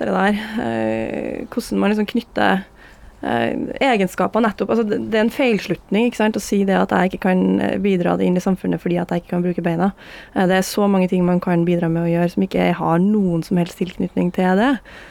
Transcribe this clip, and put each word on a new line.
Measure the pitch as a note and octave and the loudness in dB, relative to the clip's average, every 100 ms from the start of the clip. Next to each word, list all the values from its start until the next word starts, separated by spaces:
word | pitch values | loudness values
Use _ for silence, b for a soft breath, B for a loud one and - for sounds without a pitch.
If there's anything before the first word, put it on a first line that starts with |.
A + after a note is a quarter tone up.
det | - | -2
der, | F#3 G3 G#3 G#3+ A3 | 0 2 0 -4 -6
eh, | A3+ - A2 A2 A2+ - A#1 - - | -4 -2 -2 -2 -4 -6 -6 -8 -8
hvordan | - - G3 | -8 -4 0
man | G3 | 0
liksom | G#3+ G#3 | 0 -2
knytter, | A#3 - - G3+ F#3+ - - B B B B | -4 -4 0 0 0 -4 -16 B B B B
eh, | - - - - - - C4+ | -4 -2 -2 -4 -6 -2 0
egenskaper | A3+ F#3 - G3 G#3+ | 2 0 0 -2 0
nettopp. | A#3 - G3+ | 0 0 -2
Altså, | A3+ G#3+ | 0 0
det, | G#3+ A3+ | -2 -2
det | G#3+ | 0
er | A3+ | 0
en | |
feilslutning, | - C4 G#3 - E3 - G3+ A#3+ | 0 0 0 -2 -6 -2 0 2
ikke | - | 2
sant, | A3 G#3+ | 0 0
å | |
si | - G3+ G3 | 0 0 2
det | F#3 | 2
at | F#3+ | 2
jeg | G3 F3+ | 2 0
ikke | - F#3+ | 0 0
kan, | F#3 F#3 F#3+ | 2 2 2
eh, | G3+ G3+ | 0 0
bidra | G3+ F#3 F3 F3 | 0 2 2 2
det | F#3 | 2
inn | F3+ | 2
i | |
samfunnet | G3 F#3 F#3 E3+ | 0 0 -2 -2
fordi | F3+ F3 | -2 -2
at | F3+ | -2
jeg | F3 | -4
ikke | - F3 | -4 -2
kan | F3+ | -2
bruke | F3 E3+ | -2 -2
beina. | E3 G3 - B B B - | 0 0 -2 B B B -2
Eh, | F3+ | 2
det | F#3 | 2
er | F#3+ | 0
så | - G3+ | 0 2
mange | F#3+ F3+ | 2 2
ting | F#3 F3+ | 2 2
man | F3+ | 2
kan | F3+ F3 E3+ | 2 0 2
bidra | F3 E3+ | 2 0
med | E3 E3+ | 0 0
å | |
gjøre | E3+ F3 | 2 0
som | F#3 F#3+ | 0 -2
ikke | F#3 F3+ F3 | 0 0 0
har | D#3+ E3 | 0 2
noen | G3 G#3+ F#3+ E3+ - | 2 2 2 0 0
som | F3+ | 0
helst | F3 - | 0 -4
tilknytning | F3+ - F#3 - F3 F#3 | -6 -4 -4 -2 -2 0
til | F#3 F#3 | 2 2
det. | B3 B3 - B B | 2 0 -4 B B